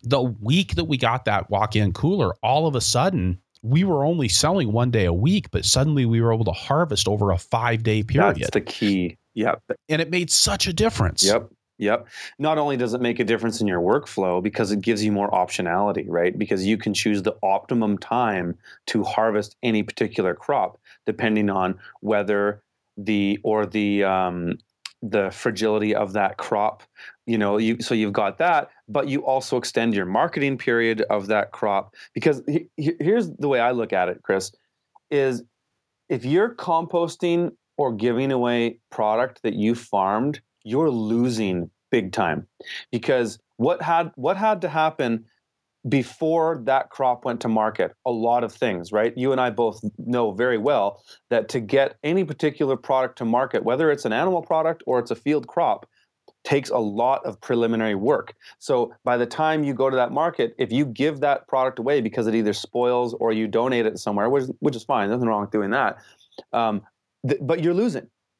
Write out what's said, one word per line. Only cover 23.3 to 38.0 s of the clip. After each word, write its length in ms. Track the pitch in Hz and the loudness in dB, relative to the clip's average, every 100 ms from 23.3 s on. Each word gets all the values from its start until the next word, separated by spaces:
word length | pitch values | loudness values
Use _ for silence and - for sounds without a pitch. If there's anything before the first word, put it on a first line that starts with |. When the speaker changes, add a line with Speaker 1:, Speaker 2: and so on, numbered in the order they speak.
| 104 | 0
Speaker 2:
or 240 | 110 107 98 | -2 -2 0
the, 380 | 107 101 101 | -2 0 0
um, 540 | 98 92 92 87 87 - _ _ - - | 2 0 -2 -4 -6 -6 _ _ -20 -12
the 280 | 107 107 180 | -2 0 0
fragility 640 | - 123 98 110 107 104 | -2 -4 0 0 0 0
of 180 | 104 101 | 0 0
that 240 | 104 95 - | 0 -2 -4
crop. 440 | - 107 107 - - - - - | -4 -2 -2 -4 -16 -20 -20 -12
You 140 | - 113 | -4 0
know, 200 | 101 104 | 2 2
you, 220 | 113 117 | 0 -2
so 140 | - | -2
you've 200 | 117 104 | 0 0
got 240 | 101 101 - | 0 -2 0
that, 320 | 175 160 - _ - | 0 0 -2 _ -6
but 180 | 143 139 | -4 -2
you 180 | 139 | -2
also 320 | - 131 - 123 | 0 0 0 -4
extend 360 | - 120 117 | -2 0 0
your 120 | 101 90 | 0 0
marketing 520 | 107 160 156 139 131 | 0 0 0 -2 -2
period 440 | - 117 113 107 | 0 2 2 0
of 260 | 104 107 98 | 0 -2 0
that 240 | 107 - | 0 0
crop. 420 | - 107 98 - - - | -4 -2 -2 -4 -14 -12
Because 280 | 123 160 131 - | -2 0 0 -2
he-, 200 | 160 - - | -4 -4 -6
he-, 200 | 151 170 | -4 -2
here's 320 | 156 233 175 | 0 0 0
the 160 | - 143 | -4 0
way 140 | 127 | 2
I 100 | 120 | 2
look 220 | 120 110 | 0 -2
at 160 | 95 90 | 0 0
it, 140 | 87 | -2
Chris, 260 | - 95 - _ _ _ _ _ - | -2 -2 -2 _ _ _ _ _ -4
is 340 | 143 135 120 - _ _ _ _ _ - | 0 0 -2 -8 _ _ _ _ _ -8
if 160 | 131 | -6
you're 300 | 127 170 240 240 | 0 2 0 -2
composting 960 | 180 165 165 175 170 - 175 170 175 - _ - | -2 -2 0 -2 -2 -2 0 0 -2 -6 _ -2
or 160 | 135 | -2
giving 400 | 107 | 0